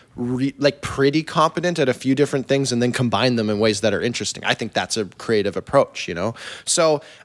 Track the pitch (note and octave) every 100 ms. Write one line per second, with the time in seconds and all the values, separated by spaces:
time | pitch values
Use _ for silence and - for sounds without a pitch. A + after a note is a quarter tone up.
0 | _ A#2 A#2+ B2+ C#3 - C#3+ - - -
1 | C#3 D#3 D#3 F3 D#3+ - F3+ E3 C3 B2
2 | C3 C3+ C#3 C#3+ A#2+ C#3 C3 A#2+ B2 A#2+
3 | A#2+ G2+ B2+ A#2 G#2+ G#2 A2 G#2 A2 F#2
4 | A#2+ A2+ - - - - A2 - F#2 A2
5 | F#2 - - G#2+ G2 F#2 - C#3 - -
6 | - E2+ G#2 - - - - - D#3+ D3
7 | - -